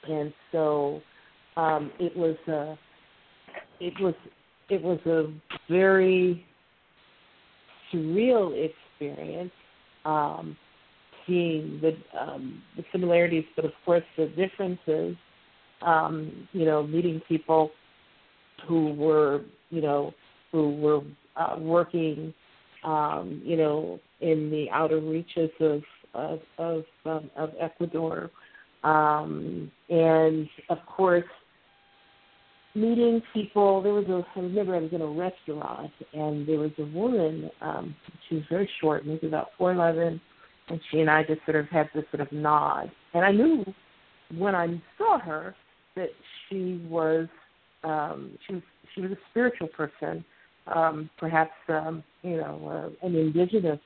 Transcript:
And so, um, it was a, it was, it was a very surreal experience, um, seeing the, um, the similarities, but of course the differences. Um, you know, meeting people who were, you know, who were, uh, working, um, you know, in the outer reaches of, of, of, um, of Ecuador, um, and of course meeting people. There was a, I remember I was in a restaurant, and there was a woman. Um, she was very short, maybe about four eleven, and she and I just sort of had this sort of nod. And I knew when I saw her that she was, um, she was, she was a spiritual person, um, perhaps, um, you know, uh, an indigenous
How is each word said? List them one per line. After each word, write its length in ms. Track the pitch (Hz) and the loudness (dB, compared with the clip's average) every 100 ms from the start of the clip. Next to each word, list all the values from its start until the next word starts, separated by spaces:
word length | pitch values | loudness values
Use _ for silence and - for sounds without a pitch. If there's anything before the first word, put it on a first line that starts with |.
| - | -6
And 240 | 156 151 - _ | -6 -6 -10 _
so, 500 | 165 156 151 143 151 156 _ _ _ _ - | 0 0 2 -2 -4 -14 _ _ _ _ -2
um, 340 | 160 156 147 - | 0 0 -4 -6
it 140 | 175 180 | -6 0
was 180 | 165 160 - | -2 -2 -4
a, 280 | 156 147 156 _ _ _ _ _ _ - - - _ | -4 -6 -12 _ _ _ _ _ _ -20 -20 -20 _
it 140 | 180 175 | -10 -2
was, 120 | 190 - - _ _ _ _ | -2 -2 -10 _ _ _ _
it 120 | 196 | -2
was 180 | 160 165 165 | 0 -2 2
a 260 | 165 156 156 _ - _ | 0 0 -6 _ -16 _
very 760 | 175 190 190 185 185 180 175 - _ _ _ _ _ _ _ _ _ _ _ _ - - | 4 6 6 6 4 4 0 -6 _ _ _ _ _ _ _ _ _ _ _ _ -20 -8
surreal 580 | 175 156 180 240 240 185 139 160 | -4 0 2 4 4 2 -2 -4
experience, 840 | - _ _ 143 143 151 165 180 _ _ _ _ _ 156 | -6 _ _ -10 -10 -10 -10 -10 _ _ _ _ _ -2
um, 520 | 151 147 156 165 151 _ _ _ _ _ - - | 0 0 -4 -12 -14 _ _ _ _ _ -20 -2
seeing 540 | 180 170 156 151 151 | 0 0 -2 -6 -2
the, 140 | 156 160 - - | -2 -2 -12 -10
um, 420 | 143 139 131 - - - | -10 -10 -12 -14 -18 -16
the 80 | - | -8
similarities, 540 | - 180 170 175 165 156 - | -4 2 4 4 0 -4 -6
but 80 | |
of 80 | 160 - - | -6 -6 2
course 180 | 170 170 - | 2 2 -4
the 80 | 156 | -4
differences. 880 | 151 190 - 190 180 - 156 170 175 _ _ _ _ _ _ | -2 -4 -2 -6 -6 -2 -2 -2 -8 _ _ _ _ _ _
Um, 640 | 170 160 160 160 156 135 - | 2 2 2 -4 -8 -12 -10
you 140 | 190 160 | 0 2
know, 160 | 151 | 2
meeting 400 | 147 160 175 160 - | 2 0 0 -2 -2
people 420 | 160 - 160 156 - _ _ _ _ _ _ _ - - | -2 4 4 4 -2 _ _ _ _ _ _ _ -20 0
who 260 | 165 151 | 2 2
were, 480 | 147 156 151 151 143 - _ _ | 2 4 6 4 2 -4 _ _
you 120 | 165 | -4
know, 320 | 151 143 147 - _ _ _ | 0 0 -2 -8 _ _ _
who 240 | 165 151 147 | 0 2 2
were, 240 | 151 151 143 143 _ - | 2 2 0 -18 _ -4
uh, 200 | 165 - | -4 -2
working, 720 | 160 170 165 175 160 151 160 - _ _ _ - | 2 2 2 0 -2 -4 -10 -14 _ _ _ -12
um, 580 | 165 156 151 156 175 151 - | -2 0 0 -2 -6 -10 -4
you 100 | 165 | 0
know, 440 | 156 151 160 87 _ _ | 2 0 -4 -10 _ _
in 300 | 170 160 151 | 0 0 0
the 180 | 151 147 | -4 -2
outer 280 | 131 156 156 | 0 0 0
reaches 520 | 156 160 170 - 160 - | 0 -4 -4 -2 -2 2
of, 240 | 160 147 151 - _ 113 | 0 0 -6 -20 _ -8
of, 240 | 156 160 160 - | -6 -8 -12 -8
of, 260 | 165 160 160 _ 160 | -6 -6 -8 _ -8
um, 240 | 160 147 - | -8 -8 -8
of 140 | 156 160 | -8 -6
Ecuador, 720 | 165 - 170 160 160 170 165 - - - - _ | -8 -6 -6 -4 -4 -6 -10 -16 -20 -20 -20 _
um, 880 | 151 156 151 151 156 76 151 165 151 _ _ | 2 4 4 2 -2 -6 -8 -8 -12 _ _
and 600 | 170 165 160 160 160 151 - - | 4 6 6 6 2 -4 -10 -6
of 100 | 165 - | -6 -6
course 360 | - 190 175 175 - _ _ _ _ _ _ _ _ _ _ _ _ _ | 0 4 4 2 -16 _ _ _ _ _ _ _ _ _ _ _ _ _
meeting 480 | 214 226 233 233 226 226 | -2 2 4 4 4 0
people. 480 | 220 208 208 202 196 | -6 -2 4 4 4
There 120 | 190 | 2
was 120 | 208 185 | 0 0
a, 180 | 185 175 - | -2 -2 -6
I 40 | |
remember 340 | 180 190 190 180 | -4 -2 0 -2
I 40 | |
was 120 | 160 | -2
in 100 | 170 | -4
a 60 | 156 | -4
restaurant, 840 | 151 180 180 - 151 - - 147 _ - | -4 -6 -6 -10 -8 -8 -10 -12 _ -14
and 340 | 151 151 151 147 | -6 -4 -4 -2
there 120 | 156 | -2
was 120 | 151 151 | -2 -6
a 80 | 147 | -8
woman. 640 | 156 226 240 160 160 156 - | -2 0 2 0 -2 -10 -10
Um, 340 | 156 156 175 147 - - - | -8 -8 -8 -14 -20 -20 -6
she 80 | 160 | -6
was 80 | 151 | -2
very 200 | 170 196 - | -2 -2 0
short, 240 | 156 151 147 | 0 0 -2
maybe 220 | 156 160 | -6 -2
about 220 | 156 - _ | -4 -4 _
four 140 | 180 | 0
eleven, 480 | 185 170 165 170 165 _ _ - _ - | 4 2 4 0 -2 _ _ -20 _ -12
and 100 | 165 - | -12 -2
she 100 | 151 | 2
and 100 | 156 | 6
I 140 | 156 | 4
just 200 | 156 156 - | 4 -2 0
sort 120 | 156 | 0
of 100 | 147 | 2
had 220 | 170 156 | 0 0
this 120 | 156 156 | -2 -6
sort 100 | 147 | -6
of 100 | 143 | -6
nod. 600 | 151 151 151 147 - - - _ | -2 2 4 2 -2 -6 -14 _
And 100 | 170 | 2
I 80 | 190 | 4
knew 340 | 202 294 311 190 190 _ _ _ _ _ 165 | 6 6 4 0 -10 _ _ _ _ _ -4
when 180 | 196 185 | 0 0
I 260 | 170 170 - _ | 0 -4 -10 _
saw 220 | 440 339 | 2 2
her 360 | 185 156 175 202 _ _ _ - | 0 -8 -10 -16 _ _ _ -8
that 140 | 180 - - - - | -8 -8 -20 -20 -10
she 360 | 196 185 180 170 | -6 -4 -6 -4
was, 380 | 165 160 160 165 - _ _ _ _ 165 | 0 2 2 0 -10 _ _ _ _ -6
um, 520 | 156 151 147 135 - - | -4 -4 -8 -12 -18 -12
she 100 | 190 | -12
was, 80 | - _ _ | -12 _ _
she 80 | - | -10
was 100 | 185 | -8
a 60 | 196 - | -8 -6
spiritual 380 | 226 247 240 160 | 0 0 0 -8
person, 560 | - 151 - 156 165 170 _ _ _ - 165 | -6 -8 -6 -8 -8 -12 _ _ _ -4 0
um, 340 | 160 156 156 - | 0 0 -10 -8
perhaps, 360 | 160 165 160 - - | -2 0 0 -4 -4
um, 340 | 156 156 160 156 _ | -4 -4 -8 -12 _
you 120 | 180 165 | -6 -6
know, 560 | 151 151 156 156 - - | -6 -10 -10 -10 -10 -8
uh, 60 | 185 | -2
an 80 | 165 | 0
indigenous 640 | 160 156 180 214 175 147 | 2 2 2 2 0 -4